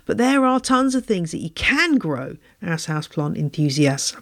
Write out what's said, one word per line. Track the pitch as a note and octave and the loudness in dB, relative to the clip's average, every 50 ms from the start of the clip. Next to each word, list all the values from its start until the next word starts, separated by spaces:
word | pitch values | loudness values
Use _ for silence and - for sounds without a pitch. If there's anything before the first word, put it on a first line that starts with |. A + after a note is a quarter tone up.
| - | -6
but | - - | -4 0
there | G#3+ A#3+ B3+ C#4 C#4 C4 | 2 2 4 4 4 4
are | B3+ - C4 | 2 2 0
tons | C4 - C4 B3+ C4+ C4+ B3+ | 0 2 2 2 2 2 0
of | C4 B3 | -2 -2
things | - G#3+ F3+ E3+ D#3+ | -2 -2 -2 -2 -4
that | - - | -6 -6
you | - D#3+ | -8 -8
can | - - - - C4+ D4+ E4+ E4+ D4 | -8 -4 0 0 2 2 2 2 2
grow | B3+ - D#3 C#3 A#2+ C3 - - - _ _ _ _ | 2 0 0 -4 -4 -6 -8 -12 -14 _ _ _ _
as | G#3 F3 E3 D#3+ - | -6 -4 -4 -4 -4
houseplant | - D#3 D3+ D3+ - - D#3 D3 D3+ - | -4 -4 -4 -6 -6 -4 -4 -2 -2 -2
enthusiasts | - D3+ C#3+ - D#3 D3+ C#3+ C3 D3+ C#3+ C#3 C3+ C3+ - - - - | -2 -4 -2 0 0 0 2 2 4 2 2 2 0 -2 -6 -8 -10